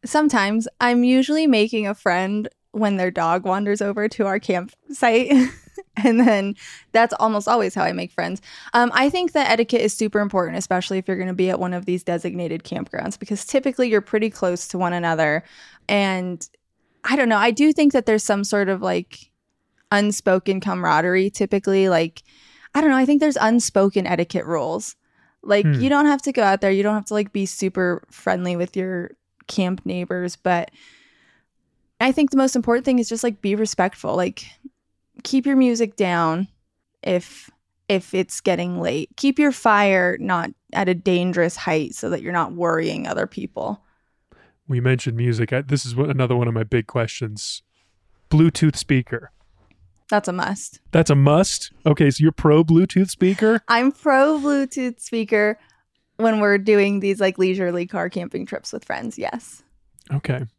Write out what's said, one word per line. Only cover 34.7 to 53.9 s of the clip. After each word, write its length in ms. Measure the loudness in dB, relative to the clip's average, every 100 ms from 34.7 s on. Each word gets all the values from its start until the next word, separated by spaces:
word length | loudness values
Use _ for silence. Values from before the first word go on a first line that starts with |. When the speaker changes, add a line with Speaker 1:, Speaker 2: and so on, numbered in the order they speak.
| _ _ _ _ -18
Speaker 1:
keep 240 | -4 -2 2
your 100 | 4
music 400 | 4 2 -2 0
down 520 | 0 2 0 0 -4 _ _ _ _ _
if, 460 | -4 -2 -4 -20 -20 _ _ _ _
if 240 | -4 -2
it's 260 | -4 -4 -2
getting 400 | -2 -2 -2 -4
late. 280 | -4 -4 -8 -2
Keep 220 | -2 2
your 140 | 0
fire 640 | 2 2 2 4 2 0 -2
not 300 | -2 -2 -4 -12 _
at 160 | -4 -2
a 60 |
dangerous 640 | 0 2 0 0 0 0 -2
height 380 | -2 -2 -2
so 160 | -8 -6
that 100 | -6
you're 120 | -4
not 200 | -4 -4
worrying 540 | -2 -2 0 -2 -6 -6
other 200 | -6 -6
people. 540 | -8 -12 -8 -8 -10 _ _ _ _ _ _ _ _ -6
Speaker 2:
We 140 | -2
mentioned 360 | 0 0 -2 -2
music. 360 | -2 0 -2
I, 100 | -2
this 240 | -2 -4 -4
is 80 |
one, 160 | -4 -2
another 240 | 0 0 0
one 120 | 0
of 60 |
my 100 | -2
big 220 | -2 -2 -2
questions. 720 | -4 -4 -6 -10 -10 -12 -14 _ _ _ _ _ _ _
Bluetooth 460 | 4 4 4 0 0
speaker. 540 | -2 -2 -2 -10 -12 _ _ _ _ _ _ _ _
Speaker 1:
That's 180 | -2 0
a 40 |
must. 480 | -4 -4 -6 -10 -20 -2
Speaker 2:
That's 200 | 0 4
a 40 |
must? 580 | 4 6 4 2 -4 -10 _ 0
Okay, 240 | 4 2
so 120 | 4
you're 100 | 2
pro 320 | 4 4 4
Bluetooth 440 | 6 4 4 2 0
speaker? 520 | 0 0 2 2 2 2
Speaker 1:
I'm 240 | 2 2